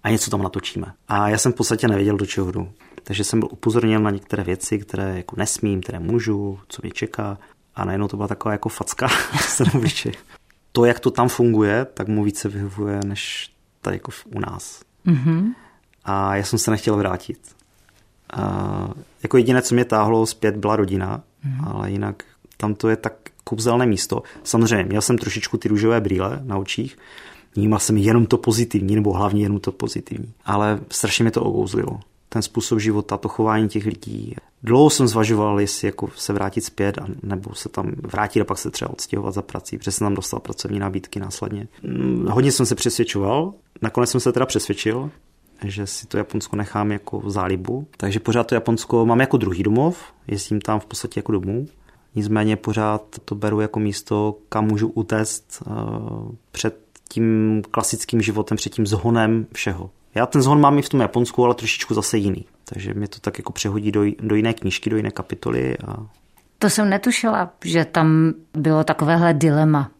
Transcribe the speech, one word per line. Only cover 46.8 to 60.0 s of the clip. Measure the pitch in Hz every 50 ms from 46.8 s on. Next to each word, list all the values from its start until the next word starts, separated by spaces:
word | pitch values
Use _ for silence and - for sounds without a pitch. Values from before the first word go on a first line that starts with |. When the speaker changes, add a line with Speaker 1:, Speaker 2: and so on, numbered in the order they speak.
| 104 104
Speaker 1:
jako | 104 101 - - - 104
v | 104 101
zálibu. | 98 101 90 92 95 90 92 - 117 135 151 - -
Takže | - - 98 98 110
pořád | - - 110 120 117
to | - 127
Japonsko | 113 - - 117 110 - - - 117 113
mám | 117 117 120
jako | 131 - -
druhý | 123 104 95 90 87
domov, | 90 104 107 120 143 170 180 - - - _ _ _
jezdím | - 101 98 - - 110 104
tam | - - 107 104
v | -
podstatě | - - - - 113 - 117
jako | - -
domů. | 110 95 92 95 101 120 143 151 _ - - - _ _ _ _ _
Nicméně | 107 104 104 107 107 107 107 107
pořád | 104 - 113 104 110 107 107 107 107 - - - - _
to | - 107
beru | 104 107 104 107 107
jako | 107 107 - 110
místo, | 107 104 98 - - - 107 104 104 107 104 - - _
kam | - 107 107
můžu | 107 107 104 110 110
utéct, | - 113 110 - 110 110 110 107 - - _ _ - - -
eh, | - 107 110 - - - 110 110 110 - 110 - 110 117 - _ _
před | - - - 110 - - _ _ _ - _ -
tím | - 113 113 113 110 110 110 110 110 107 101 -
klasickým | - 113 113 - - 107 - - - 113
životem, | 101 110 104 107 104 - 110
před | 104 - 107
tím | - - 110
zhonem | 98 107 95 - 120 117 117 110 110 113 113 110 -
všeho. | - - - 104 92 90 92 92 _ _